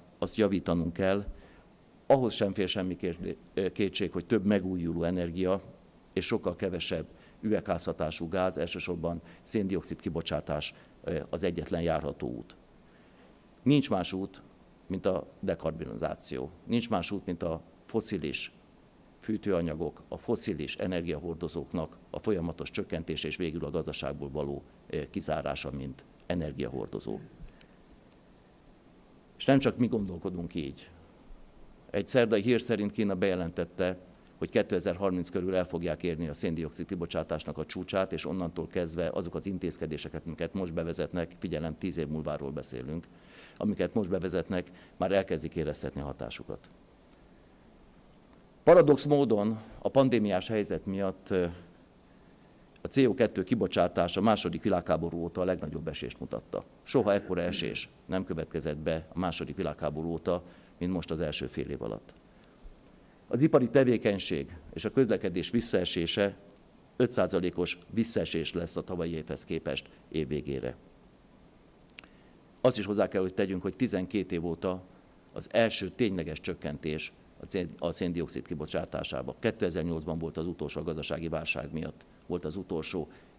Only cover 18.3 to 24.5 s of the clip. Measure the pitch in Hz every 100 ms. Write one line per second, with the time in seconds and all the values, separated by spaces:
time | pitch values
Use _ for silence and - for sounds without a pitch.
18.3 | - - - - - - - - - -
19.3 | 107 104 87 85 78 80 - - 85 -
20.3 | 117 - 76 71 - 92 90 85 76 85
21.3 | 80 82 85 69 82 78 - - - 113
22.3 | 92 85 80 - - 98 82 82 76 80
23.3 | 73 85 80 71 82 76 76 69 71 71
24.3 | 73 71